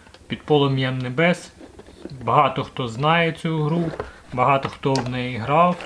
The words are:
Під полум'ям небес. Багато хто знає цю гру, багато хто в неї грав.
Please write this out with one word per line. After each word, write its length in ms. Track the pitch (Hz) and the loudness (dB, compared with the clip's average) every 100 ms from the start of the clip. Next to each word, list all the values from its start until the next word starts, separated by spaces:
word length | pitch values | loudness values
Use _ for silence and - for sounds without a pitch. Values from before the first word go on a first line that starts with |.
| - - - | -20 -18 -10
Під 160 | 117 | -8
полум'ям 560 | - 147 139 135 131 127 | 2 4 4 2 -2 -2
небес. 540 | 127 127 170 175 - - - - - - - 131 | -4 0 2 2 -4 -20 -20 -20 -20 -18 -16 -8
Багато 420 | 117 131 135 - | 0 4 4 0
хто 240 | - - 123 | -6 -6 -6
знає 440 | 113 147 170 165 | -2 2 2 2
цю 300 | 156 170 160 | -2 -4 -2
гру, 280 | 151 170 165 - - - - | 0 0 -2 -4 -12 -14 -8
багато 360 | 123 127 139 - | 0 2 2 0
хто 260 | - 139 | -4 -2
в 140 | 135 120 | 0 -2
неї 280 | 127 123 123 | -4 -6 -6
грав. 400 | 113 151 180 175 | 0 4 4 2